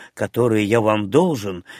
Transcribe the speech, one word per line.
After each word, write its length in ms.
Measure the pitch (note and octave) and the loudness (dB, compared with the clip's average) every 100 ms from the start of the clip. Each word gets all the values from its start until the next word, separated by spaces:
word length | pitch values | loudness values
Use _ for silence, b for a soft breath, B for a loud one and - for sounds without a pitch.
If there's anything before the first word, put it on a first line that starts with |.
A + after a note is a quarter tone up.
| B | B
которые 500 | - G#2 A2+ A#2+ G#2+ | -8 -4 0 2 2
я 160 | G2+ A#2 | 2 2
вам 300 | G#2+ G#2+ G2+ | 2 0 0
должен", — 540 | B2+ F3+ C3+ G#2 F2+ B | 2 2 -2 -8 -12 B